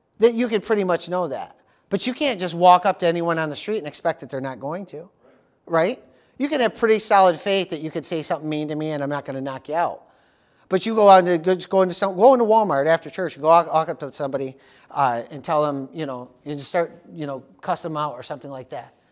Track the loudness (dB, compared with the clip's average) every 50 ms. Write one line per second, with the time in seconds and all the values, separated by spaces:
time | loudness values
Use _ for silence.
0 | _ _ _ 2 2 2 4 2 -2 0 -2 -2 -2 0 -2 0 0 0 -2 -2
1 | -2 -4 -4 -4 -4 -4 -6 -10 -12 -14 _ _ _ _ _ _ _ -6 -6 -4
2 | -4 -4 -4 -2 -2 -2 -2 -2 -4 -6 0 4 8 8 8 8 6 2 -2 0
3 | 0 0 0 0 -2 -2 -2 -2 -4 -4 -6 -6 -6 -6 -6 -6 -8 -10 -10 -6
4 | -4 -4 -4 -4 -8 -10 -10 -8 -8 -8 -10 -10 -10 -10 -8 -10 -12 -12 -16 -18
5 | -18 -18 _ _ _ _ _ _ _ _ _ _ _ -2 0 2 2 2 -2 -6
6 | -12 _ _ _ _ _ _ -6 -4 -2 0 0 0 0 0 0 2 2 2 2
7 | 2 4 6 6 6 6 4 2 -2 -2 0 0 -2 -4 -6 -8 -8 -8 -8 -8
8 | -6 -4 -6 -4 -4 -4 -6 -6 -4 -6 -4 -4 -4 -6 -6 -6 -6 -6 -6 -6
9 | -4 -6 -6 -6 -8 -8 -10 -8 -8 -8 -10 -12 -10 -6 -2 -2 -2 -2 -4 -8
10 | _ _ _ _ _ _ _ _ _ _ _ _ _ -2 -2 -2 0 0 2 6
11 | 8 10 10 10 8 6 2 0 2 0 0 -2 -2 -2 2 2 2 2 0 -4
12 | -4 -4 0 4 6 6 6 6 4 4 4 2 2 2 0 0 2 2 0 0
13 | -2 -8 -8 -8 -8 -8 -6 -2 4 4 6 6 4 2 0 -2 -2 -2 -6 -10
14 | -10 -12 -10 -8 -8 -6 -4 -6 -6 -8 -10 _ _ _ _ _ _ -10 -4 -2
15 | 0 0 0 -2 -6 -10 -14 -12 -6 -2 -2 0 0 -2 -2 -6 -8 -10 -10 -10
16 | -10 -8 -10 -12 -12 -16 _ _ -12 -12 -10 -10 -8 -4 -2 -2 -2 -4 -6 -18
17 | _ -18 -14 -12 -10 -10 -10 -12 -14 _ _ _ -6 -6 -6 -6 -6 -8 -6 -6
18 | -6 -6 -8 -10 -12 -12 -14 -14 -14 -16 -16 -16 -16 -14 -14 -14 -14 -16 _ _
19 | _ _